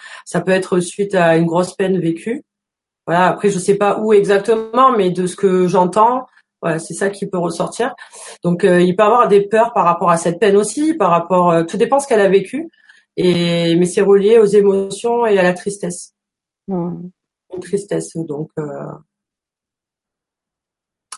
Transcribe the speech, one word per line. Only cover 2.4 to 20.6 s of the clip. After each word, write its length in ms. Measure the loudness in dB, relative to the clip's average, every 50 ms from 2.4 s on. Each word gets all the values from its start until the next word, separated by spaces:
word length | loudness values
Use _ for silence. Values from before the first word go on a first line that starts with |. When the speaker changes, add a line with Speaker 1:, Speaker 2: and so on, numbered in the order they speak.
| -10 _ _ _ _ _ _ _ _ _ _ _ _
Speaker 1:
Voilà, 200 | -2 0 2 2
après, 240 | 0 0 0 -2 -2
je 80 | -2 0
sais 160 | 0 0 0
pas 240 | 0 0 -2 -2 -2
où 140 | 0 2 2
exactement, 800 | 4 4 2 0 0 2 0 0 -2 -2 -2 0 2 2 4 2
mais 140 | 2 0 0
de 160 | -2 -2 -4
ce 80 | -6 -4
que 300 | -2 0 0 2 2 0
j'entends, 600 | 2 2 2 0 2 2 2 2 2 2 -2 -6 -10 _ _ _ _ _ _ -6
voilà, 160 | -4 -4 -4
c'est 160 | -6 -10 -8
ça 160 | -4 -4 -4
qui 160 | -4 -6 -8
peut 120 | -6 -4 -4
ressortir. 560 | -4 -4 -4 -6 -8 -6 -4 -6 -6 -6 -6 -10 -18 -20 -20 -20 -20 -20 -18 -6 -4
Donc, 200 | -2 -2 0 2
euh, 160 | 2 4 4
il 140 | 4 2 2
peut 80 | 2 2
avoir 240 | 4 4 4 4 4
des 180 | 4 4 4
peurs 260 | 2 2 0 0 2 0
par 120 | 2 2
rapport 260 | 2 2 2 2 0
à 60 | 0
cette 220 | 2 0 -2 -2 0
peine 180 | 2 4 4
aussi, 380 | 2 2 0 -4 -2 -2 -2 0
par 160 | 0 0 2
rapport, 400 | 2 0 0 0 0 2 2 4
euh, 140 | 2 2 0
tout 120 | -2 -2
dépend 220 | -2 0 0 0 0
ce 80 | 0
qu'elle 140 | 0 2 2
a 80 | 2 4
vécu. 400 | 2 2 0 -2 -6 -10 -12 -12 -16 _ _ _ _ _ _ _ _
Et, 580 | -2 0 0 2 2 0 -2 -2 0 0 2 2
mais 100 | 2 0
c'est 160 | 0 0 0 2
relié 360 | 4 4 4 4 4 4 4
aux 60 | 4
émotions 840 | 6 4 4 4 4 2 0 -2 -6 -8 -6 -4 -2 -2 0 0
et 120 | 2 2 2
à 40 | 2
la 120 | 2 0
tristesse. 580 | -2 -6 -10 -8 -8 -8 -10 -10 -12 -16 -20 _ _ _ _ _ _ _ _ _ _ _ -8
Speaker 2:
Hmm. 400 | -6 -6 -6 -6 -8 -10 -14 -18 -20 _ _ _ _ _ _ _ -14
Speaker 1:
Une 60 | -14
tristesse, 540 | -8 -8 -8 -8 -6 -6 -8 -8 -8 -8 -10
donc, 340 | -10 -10 -8 -8 -10 -10 -10 _ -10
euh, 40 | -10 -10 -10 -12 -14 -14 -16 -18 -20 _ _ _ _ _ _ _ _ _ _ _ _ _ _ _ _ _ _ _ _ _ _ _ _ _ _ _ _ _ _ _